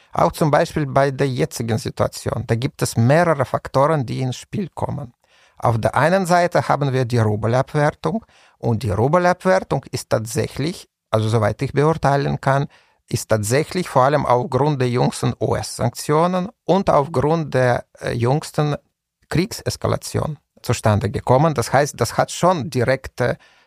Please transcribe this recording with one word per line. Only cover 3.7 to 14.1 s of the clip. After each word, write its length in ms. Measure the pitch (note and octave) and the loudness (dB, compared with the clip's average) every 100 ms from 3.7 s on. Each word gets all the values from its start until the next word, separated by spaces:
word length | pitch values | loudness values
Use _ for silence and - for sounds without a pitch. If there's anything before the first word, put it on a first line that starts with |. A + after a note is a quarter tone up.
| C3+ C#3+ D#3 A2+ | 2 2 2 -2
die 140 | B2+ | -4
ins 160 | B2+ - | -6 -8
Spiel 320 | - - E3 | -8 -8 -8
kommen. 400 | - - B2+ B2+ - _ _ _ - | -6 -8 -8 -12 -18 _ _ _ -4
Auf 200 | B2 A2+ | 0 0
der 160 | - A#2 | 0 2
einen 300 | D#3 F#3+ E3+ | 2 2 4
Seite 420 | F3 F3 D3+ - | 2 4 2 0
haben 240 | C#3 C#3 | 0 0
wir 140 | B2+ A#2+ | 0 0
die 140 | A#2+ | 2
Rubelabwertung 1080 | A2 G#2 A2 B2+ - D3+ D3 - - A3+ - _ _ _ | 0 0 0 0 0 0 0 -2 -4 -4 -8 _ _ _
und 240 | B2 G#2+ | -2 -2
die 80 | G2+ | 0
Rubelabwertung 960 | G2 C3+ F3+ F3 F3+ F#3 F#3+ - D3+ - | 0 2 4 2 2 2 0 0 -4 -4
ist 180 | B2+ - | -10 -2
tatsächlich, 800 | A#2 A2+ - A2 - D3+ - - _ _ | -2 -2 -4 -4 -4 -6 -6 -14 _ _
also 180 | A2 A2 | 0 2
soweit 320 | A#2 G#2 - | 2 0 -2
ich 120 | C#3 | -2
beurteilen 680 | C#3 D3+ D#3+ C#3 C#3 C#3+ C#3+ | 0 2 2 2 0 0 -2
kann, 260 | C3+ C#3 C#3+ _ _ _ - | 0 0 -2 _ _ _ -6
ist 220 | - - | -6 -2
tatsächlich 600 | A2 G#2 C3+ D#3+ F#3 - | -2 2 0 0 -4 0
vor 140 | C3+ | 2
allem 220 | C3 | 4